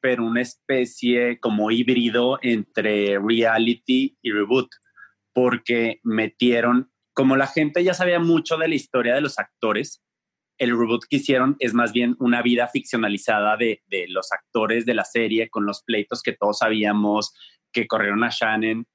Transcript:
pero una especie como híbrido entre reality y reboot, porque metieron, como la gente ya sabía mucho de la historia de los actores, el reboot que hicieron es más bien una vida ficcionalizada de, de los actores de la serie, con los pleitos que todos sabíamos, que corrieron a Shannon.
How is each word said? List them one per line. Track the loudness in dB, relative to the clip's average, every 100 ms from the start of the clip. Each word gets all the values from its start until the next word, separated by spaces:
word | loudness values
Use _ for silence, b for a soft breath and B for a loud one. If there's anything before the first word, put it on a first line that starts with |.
pero | 0 0
una | 0 -2
especie | -4 -10 -4 -2 -2 -2 0 2 0 -2
como | -2 0 0
híbrido | 0 2 2 2 0 0 0
entre | -2 -2 -2 -4 0 0 0 0
reality | 0 2 2 2 2 0 0 0 0 _
y | -4
reboot, | -2 2 0 0 -10 B B B B _
porque | 0 0 0 -2 -2 -2 -2
metieron, | -2 -2 -2 _ 2 4 4 2 0 _ _
como | 0 2 4
la | 2
gente | 0 0 2
ya | 0
sabía | 2 2 2
mucho | 4 2 2 -2
de | 0
la |
historia | -2 -2 -2 2
de | 2
los | 0 -4
actores, | -8 _ -2 -2 -4 -10 _ _ _ _ _ _
el | -2
reboot | 0 0 -2 -2
que | -4
hicieron | 0 2 2 0
es | 0
más | 0 0
bien | 0 0 0
una | 0 0
vida | 2 0 0
ficcionalizada | -4 -4 -4 -2 -4 -2 0 0 0
de, | 0 -2 _
de | -6 -4
los | -6 -6
actores | -10 _ -2 0 0 0
de |
la | -2
serie, | -2 -2 0 0 -2
con | -4 -4
los | -6
pleitos | -4 -4 -4 -6
que | -6
todos | -4 -4 0
sabíamos, | 0 0 0 2 2 0 -2 B B B _
que | -6 -2
corrieron | -2 -2 0
a | -2
Shannon. | -2 -2 0 -2 -4 -8